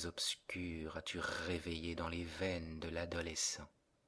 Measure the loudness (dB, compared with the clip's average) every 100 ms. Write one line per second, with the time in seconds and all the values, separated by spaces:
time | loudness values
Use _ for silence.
0 | -2 0 0 0 -4 -2 -2 -2 -2 -4
1 | -2 0 0 2 2 2 2 0 0 0
2 | 0 0 -2 2 2 2 0 -4 -2 0
3 | 0 0 0 2 2 0 -6 -16 _ _